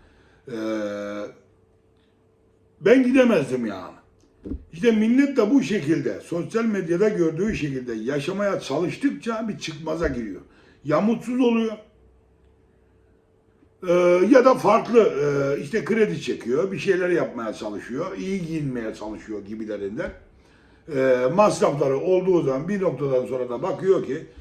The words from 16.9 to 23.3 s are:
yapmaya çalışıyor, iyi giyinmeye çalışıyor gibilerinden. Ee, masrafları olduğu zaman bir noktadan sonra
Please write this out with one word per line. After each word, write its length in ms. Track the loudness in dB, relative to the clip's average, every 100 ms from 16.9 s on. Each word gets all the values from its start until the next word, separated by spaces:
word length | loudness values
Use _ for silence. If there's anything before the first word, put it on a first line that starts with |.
| 0 2
yapmaya 440 | 0 -2 -4 -8
çalışıyor, 640 | -8 -8 -10 -10 -8 -8 -8
iyi 280 | -6 -6 -6
giyinmeye 480 | -6 -6 -6 -8
çalışıyor 520 | -10 -10 -12 -10 -12 -10
gibilerinden. 680 | -10 -8 -8 -6 -6 -10 -10 -20 _ _ _ _ _ -8 0
Ee, 300 | 2 4 2 4
masrafları 640 | 4 4 2 2 0 0
olduğu 440 | 2 2 4 2
zaman 260 | 2 -2 -2
bir 140 | -2
noktadan 440 | -2 -2 0 0
sonra 240 | 0